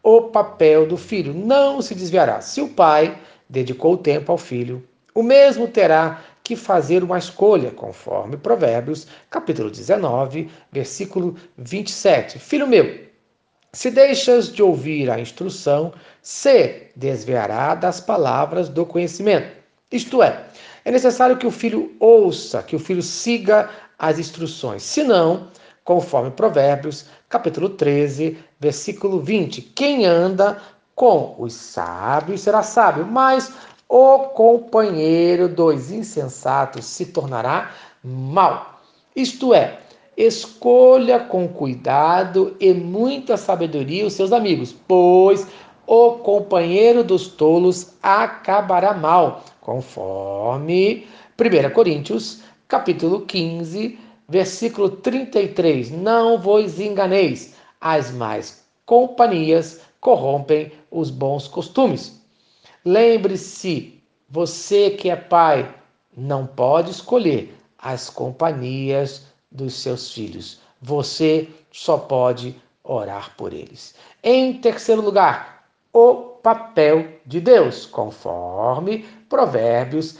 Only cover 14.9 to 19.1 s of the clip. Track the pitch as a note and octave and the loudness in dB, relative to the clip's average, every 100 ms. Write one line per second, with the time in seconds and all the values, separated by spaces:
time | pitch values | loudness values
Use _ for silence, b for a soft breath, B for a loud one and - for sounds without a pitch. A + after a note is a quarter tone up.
14.9 | D3+ C3 A#2 A#2+ - F#3 - D3 C#3+ E3 | -6 -4 -6 -8 -12 -12 -8 -2 -2 -4
15.9 | B B B - - C#4 B3 C3 - - | B B B -20 -4 2 4 4 -2 -18
16.9 | - C3+ B2+ A2+ B2 G2+ A2 C#3+ E3+ F3 | -10 -6 -6 -4 -4 -2 -4 -4 -2 -4
17.9 | F3+ - G3+ C#3 B2 D3+ E3+ D#3+ C#3 E3+ | -4 -4 -2 0 0 -2 -4 -6 -6 -6
18.9 | E3+ F3 | -4 -6